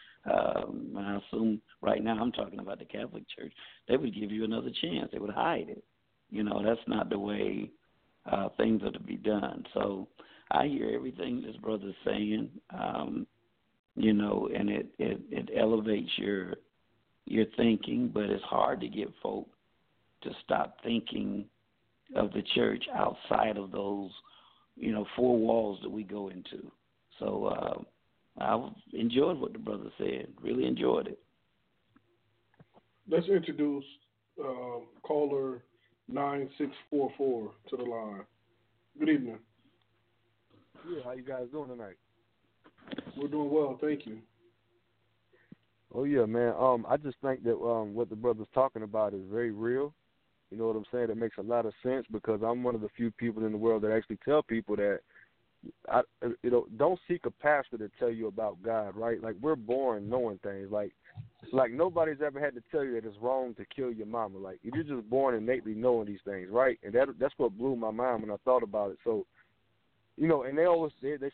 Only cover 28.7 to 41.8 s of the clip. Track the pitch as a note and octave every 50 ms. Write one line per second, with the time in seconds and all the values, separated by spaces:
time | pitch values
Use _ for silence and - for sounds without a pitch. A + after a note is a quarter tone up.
28.7 | - - - - - - A2+ A#2 A#2 C3 C#3+ F3 F3+ C#3 B2 A2+ A2+ A2+ A2 A2
29.7 | G#2 G2+ - A2 - - - G1+ - - - - - - - - A#2+ B2+ - -
30.7 | B1 - A#2+ - - - - - - - _ _ _ _ _ _ _ _ _ _
31.7 | _ _ _ _ _ _ _ _ _ _ _ _ _ _ _ _ _ _ - _
32.7 | _ - _ _ _ _ _ G#3 D#3 E3+ E3+ F3+ G3 F3+ E3 E3 C#3+ C#3+ D3 D3
33.7 | C#3+ C#3 C3+ - - - _ _ _ _ _ _ _ - C#3+ C3+ B2+ B2 B2+ B2
34.7 | A#2+ A#2 A2+ - _ - - - D#3 D3 D3 C#3+ C#3+ C#3 C3+ C3 B2+ B2 - _
35.7 | _ _ _ _ _ _ _ - B2+ C3 C#3+ C#3+ C#3+ C#3 C3+ B2+ - - D3 C3+
36.7 | - - - _ D3 C#3+ C3+ B2+ - - C#3 C3 B2 A#2 G#2+ G2+ - - _ -
37.7 | C#3 B2 B2 A#2+ A#2 A2+ A2 G#2+ G2+ G2 F#2 - _ _ _ _ _ _ _ _
38.7 | _ _ _ _ _ D3 D3+ D#3+ D3+ C3+ B2 A#2 A2 G#2+ - _ _ _ _ _
39.7 | _ _ _ _ _ _ _ _ _ _ _ _ _ _ _ _ _ _ _ _
40.7 | _ - - E3+ F3 D3+ B2+ B2 B2+ C3 B2+ C3+ C3+ B2+ B2+ B2 C#3 D#3 C#3+ B2+
41.7 | B2+ A#2+